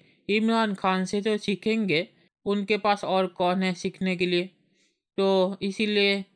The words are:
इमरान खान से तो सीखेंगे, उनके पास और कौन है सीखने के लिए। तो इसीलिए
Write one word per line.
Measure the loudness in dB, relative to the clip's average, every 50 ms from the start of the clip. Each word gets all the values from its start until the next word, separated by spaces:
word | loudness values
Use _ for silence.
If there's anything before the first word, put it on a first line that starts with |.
| _ _ _ _ -4 -2
इमरान | 0 2 2 2 2 2 0 0 -2
खान | -2 0 0 0 0 -2
से | -2 -2 -2
तो | -2 -2 -2
सीखेंगे, | -2 -2 -2 -4 -2 0 -2 0 0 0 0 0 0 0 -4 _ _ _ _ _ _ -4
उनके | -2 -2 -2 0 -2 -2
पास | 0 2 0 0 0 0
और | 0 0 0 0 0 -2
कौन | 0 0 0 2 2 0
है | -2 -2
सीखने | -4 -6 -8 -6 -4 -2 -2 0
के | 0 0
लिए। | 0 0 0 -2 -4 _ _ _ _ _ _ _ _ _ _ _ _ -2
तो | 0 2 2 4 2 2 0 -2 -4
इसीलिए | -6 -6 -2 -2 -2 0 2 2 2 2 2 0 -4 _ _